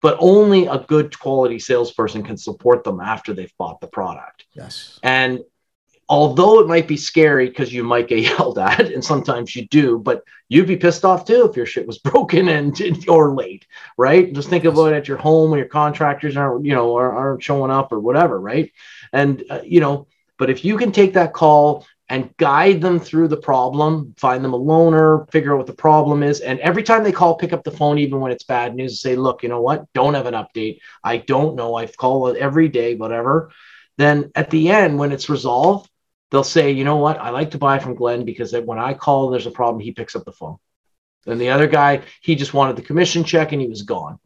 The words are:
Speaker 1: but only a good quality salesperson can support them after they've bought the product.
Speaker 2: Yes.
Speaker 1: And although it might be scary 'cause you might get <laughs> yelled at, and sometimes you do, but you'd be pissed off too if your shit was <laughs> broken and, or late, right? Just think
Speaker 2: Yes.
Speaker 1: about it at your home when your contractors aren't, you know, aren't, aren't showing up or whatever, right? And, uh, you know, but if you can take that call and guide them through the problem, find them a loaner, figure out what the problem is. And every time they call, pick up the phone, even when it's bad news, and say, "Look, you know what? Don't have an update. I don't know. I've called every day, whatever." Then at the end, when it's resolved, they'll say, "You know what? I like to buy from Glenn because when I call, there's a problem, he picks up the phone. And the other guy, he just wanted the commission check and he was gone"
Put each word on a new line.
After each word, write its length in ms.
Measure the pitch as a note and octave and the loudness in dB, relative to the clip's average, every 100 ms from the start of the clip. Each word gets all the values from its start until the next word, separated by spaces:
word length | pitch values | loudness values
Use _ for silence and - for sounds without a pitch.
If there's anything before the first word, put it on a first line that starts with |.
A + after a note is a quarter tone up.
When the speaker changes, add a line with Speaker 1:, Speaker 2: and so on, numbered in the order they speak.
Speaker 1:
but 160 | D#3+ - | 2 4
only 460 | F3+ G3+ G#3 G3 E3 | 4 6 6 4 2
a 120 | C3+ | -4
good 400 | - D#3 D3 - | 0 0 0 -6
quality 400 | C#3 C3+ B2+ A#2 | -4 0 0 -2
salesperson 640 | - B2 A#2 - G#2+ G#2+ | -2 -2 -2 -4 -6 -6
can 140 | G#2 G#2+ | -10 -12
support 480 | - G#2 B2 A#2+ | -12 -4 2 2
them 160 | A2 F#2 | 0 -8
after 320 | F#2+ A2 - | -8 -8 -8
they've 180 | F#2 F2+ _ | -12 -12 _
bought 220 | F2 D#2+ | -10 -10
the 60 | - | -16
product. 580 | - F#2 F#2 - _ _ | -10 -10 -10 -18 _ _
Speaker 2:
Yes. 440 | - - - - - | -20 -20 -18 -20 -6
Speaker 1:
And 380 | - C3 B2+ B2+ - _ _ _ _ _ _ | -2 0 0 -4 -10 _ _ _ _ _ _
although 520 | D3 D3 C3 F#3+ A3 | 2 2 4 8 8
it 60 | F3 | 6
might 220 | E3+ D#3+ | 2 0
be 80 | D3 | -4
scary 540 | - - D#3 C#3 B2+ | -2 2 4 4 0
'cause 220 | - B2 | -2 -6
you 120 | B2 | -6
might 240 | A#2 A#2+ A#2+ | -2 0 0
get 120 | A#2 | 0
<laughs> 180 | A2 - | 0 -2
yelled 200 | B2 G#2 | -2 -2
at, 320 | F#2+ - - | -2 0 -2
and 120 | - | -2
sometimes 500 | - D3 - A#2+ A#2+ | -4 -4 -2 -6 -6
you 120 | B2+ G#2+ | -12 0
do, 300 | D3+ C#3 A#2 | 2 2 0
but 240 | A2 A#2+ - _ _ | -2 -4 -6 _ _
you'd 180 | C3 F3 | 2 4
be 100 | F#3 | 2
pissed 280 | F3 E3 | 0 2
off 200 | F#3+ F3+ F3+ | 2 2 2
too 180 | A#3 | 4
if 120 | A3+ C3 | 4 2
your 100 | A#2 | -6
shit 200 | - - | -6 -8
was 120 | G#2+ | -8
<laughs> 120 | C#3 | 0
broken 380 | - D#3 F3+ F#3 | 0 2 2 2
and, 320 | D3+ C#3+ C#3 G3 D#3+ - | 0 -2 -4 -4 -4 -2
or 260 | E3 D3+ | 0 2
late, 320 | C3+ B2+ G2 _ - - - | 0 -8 -12 _ -20 -20 -2
right? 360 | B2+ E3+ F3+ | 2 4 2
Just 160 | C#3 C#3+ | -2 -4
think 160 | F3 | 0
Speaker 2:
Yes. 80 | D#3+ | 2
Speaker 1:
about 200 | D3+ D#3 | 2 2
it 40 | D3+ | 0
at 120 | C#3+ | -4
your 100 | C3+ | -4
home 320 | D3+ D#3+ D#3 | 2 2 4
when 80 | D3+ | 0
your 100 | B2+ | -2
contractors 680 | D3+ D3+ D3 D3 C#3+ D3+ C#3 | -2 -2 0 -2 -2 -6 -4
aren't, 280 | C#3 B2 | -4 -4
you 100 | C#3+ | -2
know, 220 | C3 A#2 A#2 | 0 0 0
aren't, 200 | B2+ A2+ | -2 -2
aren't 260 | C#3 C3+ | -4 -6
showing 280 | - C#3 C3+ | -4 -2 0
up 220 | C3+ C#3 | -2 -2
or 80 | A2 | -4
whatever, 400 | A2 C#3 E3+ G2+ | -2 2 0 0
right? 320 | G2 C3 F3+ _ - - - | -4 -4 -4 _ -20 -20 -6
And, 300 | C3 C#3+ C3+ - | 0 0 0 -6
uh, 100 | C3 | -12
you 160 | - F3 | 2 2
know, 260 | D3 C#3+ - _ _ _ | 2 -2 -8 _ _ _
but 100 | C3 | -2
if 140 | C3 | -2
you 140 | F3 G#3+ | -2 -2
can 140 | A#3 | 0
take 220 | G3 F#3+ | 4 4
that 180 | F#3+ E3 | 4 0
call 500 | - D#3+ D3+ D3 D3 _ _ _ | 2 4 6 4 0 _ _ _
and 240 | C3 C3 _ | -8 -8 _
guide 420 | D#3 C#3 F#3 F#3 | 0 4 4 2
them 180 | F3+ F3 | 2 -2
through 300 | - D#3 E3 | -2 0 0
the 80 | D3 | 0
problem, 800 | - C3 B2 C#3+ D3+ D#3+ C3 - | -2 0 0 0 0 0 -6 -4
find 260 | C3 B2+ | -2 -2
them 120 | C3+ | -4
a 40 | B2+ | -4
loaner, 720 | C#3 D#3+ E3 D#3+ D#3 D#3 D#3 | 2 4 6 6 4 4 2
figure 220 | D#3+ C#3 | -2 0
out 60 | C#3 | -2
what 80 | C3 | -4
the 80 | |
problem 480 | - D#3 D#3 C#3+ C#3+ | 0 4 4 4 0
is. 180 | C#3+ C#3+ | 0 -2
And 180 | - C3 | -4 -2
every 220 | D3+ F3 | -2 -2
time 220 | G#3+ A3+ | 2 2
they 80 | G#3+ | 2
call, 220 | F#3 F3 E3 | 2 2 2
pick 160 | E3+ | -4
up 120 | E3+ | -6
the 60 | - | -8
phone, 280 | D3 D3 D3 | -4 0 0
even 220 | D3 C3+ | -2 -2
when 120 | C3+ | -4
it's 120 | B2 | -8
bad 300 | - B2+ A#2+ | -4 -4 -4
news, 180 | B2 C3 | -6 -8
and 60 | G#2+ | -8
say, 160 | C3+ | -4
"Look, 280 | B2+ C3 B2+ | -2 -2 -2
you 80 | A#2+ | -6
know 100 | A#2+ | -2
what? 240 | A#2+ D3+ - | -2 -2 -4
Don't 220 | C3 C#3 | -2 0
have 100 | C#3+ | 0
an 80 | B2 | -4
update. 460 | A2+ G#2+ A2+ A2 - - - | -8 -10 -8 -8 -10 -20 -12
I 140 | - A#2 | -6 -6
don't 360 | - C3+ D3+ | -2 -2 0
know. 200 | B2+ A#2 | -4 -8
I've 200 | A#2 A2+ - | -8 -10 -4
called 360 | B2+ C3+ B2+ B2 | -2 0 -2 -2
every 320 | C#3 D3 D#3+ | -2 0 0
day, 260 | B2 A#2 | 0 -2
whatever." 560 | A#2 A2 A#2 A#2+ D#3 D#3+ _ - - _ - | -4 -6 -4 0 -2 -2 _ -20 -20 _ 0
Then 320 | D3 D3 C#3+ | 2 2 -2
at 140 | - D#3 | -6 -2
the 220 | D#3+ D#3+ | 0 2
end, 280 | G#3+ F3+ D3 | 2 2 0
when 140 | C#3+ | -4
it's 160 | C#3 - | -6 -6
resolved, 600 | C#3 B2+ A#2+ D#3+ G3+ _ _ _ _ _ | -4 -2 0 2 0 _ _ _ _ _
they'll 140 | C3+ | -2
say, 260 | C3+ E3 C#3+ | 2 2 2
"You 140 | C3+ | 0
know 120 | C3+ D3+ | 0 2
what? 220 | D3 D#3 | 0 -2
I 100 | A#2+ | -6
like 220 | B2 D#3 | -6 -6
to 80 | D3 | -2
buy 200 | C#3 C3+ | 0 0
from 160 | B2+ | -2
Glenn 300 | B2 A#2+ A#2+ | -4 -4 -4
because 280 | A2+ G#2+ A2 | -6 -8 -6
when 240 | A#2+ A#2 A2+ | -6 -6 -6
I 160 | B2 | -6
call, 340 | C#3 - C#3 C3+ | -4 0 0 0
there's 180 | B2+ A2+ | -4 -6
a 40 | |
problem, 300 | A#2 A#2+ A2+ | -4 -2 -2
he 120 | A2 | -10
picks 240 | B2 A#2 A2+ | -12 -12 -12
up 80 | |
the 80 | - | -14
phone. 240 | - - D#3 _ _ _ _ _ _ - | -18 -18 -18 _ _ _ _ _ _ -10
And 120 | A#2 | -6
the 120 | A#2+ | -2
other 160 | C3+ D3+ | 2 2
guy, 360 | D3+ C#3+ C#3+ - _ | 4 2 0 -6 _
he 140 | - D#3 | -2 -2
just 180 | C#3 | -2
wanted 220 | C#3 C3+ B2 | 0 0 -2
the 60 | |
commission 400 | - D#3 F3 E3+ | -4 0 0 0
check 300 | D#3+ E3 D#3 | 0 0 0
and 80 | D3 | -4
he 80 | B2+ | -6
was 140 | A2 | -8
gone" 360 | G2+ G2 D#2 E2 | -8 -8 -10 -18